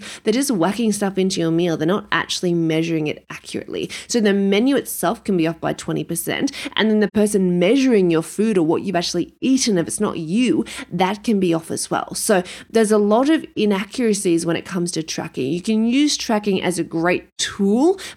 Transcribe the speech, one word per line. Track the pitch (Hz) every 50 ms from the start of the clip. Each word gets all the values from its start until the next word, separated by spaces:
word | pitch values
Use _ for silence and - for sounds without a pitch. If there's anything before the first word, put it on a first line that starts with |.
| - - - - -
They're | 220
just | 214 254 277 269
whacking | 254 185 160 185 208 202 240 220
stuff | 208 208 208 196 196 196
into | 185 190 185 170
your | 165 165
meal. | 160 165 175 175 160
They're | 151 156 160
not | 180 180 202 -
actually | - 165 - - - - - 180 170
measuring | 170 165 160 160 160 165 165 165 160 156 151
it | - - _ -
accurately. | - - - - - - - - - 90 - - - - - -
So | - 240
the | 214 208
menu | 196 202 196 196 196 202 240 269 285
itself | 254 - - - - - 170 220 - -
can | - 196 175
be | 156 160
off | 165 160
by | - 151 151
twenty | - - - 160 156 156
percent. | - 170 165 - - - 76 - 277 - - - 285 -
And | - 202 220
then | 214 214
the | 214 190 -
person | 220 208 208 208 202 185 180 175 175
measuring | 175 185 247 277 262 262 240 202 185 175
your | 165 160 160
food | - - - 208 226 208 185
or | 160
what | 156 165 110 -
you've | 196 180
actually | 175 175 - - 175 165 - - -
eaten, | - 254 262 262 - 254 202 175
if | 160 -
it's | - -
not | 208 196 - -
you, | 165 156 175 233 254 226 - - 226 - - - 277 -
that | - 180 190 180 208 208 -
can | - 220 196
be | 190 175 165
off | 160 160 -
as | 120 - - -
well. | 170 107 - - -
So | - - - 214 180 180 - - - - -
there's | - 226 226 202
a | 220 208
lot | 208 202 208 233 269 285
of | 320 285 - - -
inaccuracies | - 214 208 202 190 214 - - - 247 226 208 196 - 190 170 170 170
when | 170 165 -
it | -
comes | - 185 190 175 170
to | - 165
tracking. | 156 - - - - 160 - - 131 131
You | 156 175
can | 180 - 220 214 220
use | 233 240 277 294 294 - -
tracking | - - 233 214 208 214 190 185
as | - 180 175 185
a | 175
great | - 156 165 165 175 180 - - _ _ -
tool, | - - - - 202 196 202 240 277 349 392 - - - -